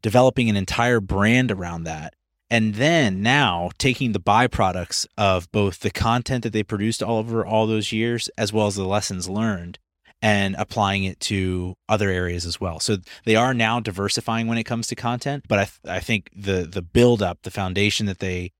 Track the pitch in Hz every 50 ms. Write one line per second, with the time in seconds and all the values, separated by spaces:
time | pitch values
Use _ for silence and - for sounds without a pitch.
0 | - 113 98 123 127 131 - 139 120 113 104 101 95 - - - 120 123 123 113
1 | 98 92 98 98 101 110 117 127 127 120 101 95 90 85 85 82 82 80 80 78
2 | 78 - _ _ _ _ _ _ _ _ 117 117 110 110 104 104 131 156 170 165
3 | 135 104 92 95 101 117 131 147 139 104 87 87 87 87 - _ - 135 123 -
4 | 139 120 101 98 87 104 101 113 127 120 - - 107 92 87 92 87 - - -
5 | - _ _ - 104 98 95 90 85 _ - 107 101 98 87 - - 107 - -
6 | - 113 117 123 117 - 131 123 110 117 101 110 101 - 110 101 101 113 113 -
7 | - 104 117 110 110 117 113 113 101 92 110 110 110 110 110 110 104 - 110 107
8 | 113 120 120 113 - - - - 117 101 107 107 104 104 98 101 95 92 98 104
9 | - - 101 92 90 92 95 107 113 113 104 87 87 87 - _ _ _ _ _
10 | _ _ _ _ - 110 104 101 98 98 98 - 104 _ - 113 104 98 98 98
11 | 95 95 - _ - - 107 98 92 92 92 90 90 90 92 _ _ - 110 98
12 | 101 98 92 92 90 87 87 90 85 85 85 - 98 87 82 80 - - 107 98
13 | - - - - _ 113 110 110 120 131 131 120 113 110 117 120 110 110 90 92
14 | 101 98 - 120 - - 113 113 113 113 117 117 110 - 120 117 113 - 120 -
15 | - 117 123 123 - 143 143 143 - - 110 101 98 - - _ - - 87 92
16 | - - 117 101 - - _ 95 101 98 95 90 87 78 95 98 87 85 - 120
17 | 120 123 120 104 104 87 87 _ - 92 - 104 98 92 90 98 101 104 - -
18 | 110 101 95 _ 98 95 90 90 90 87 _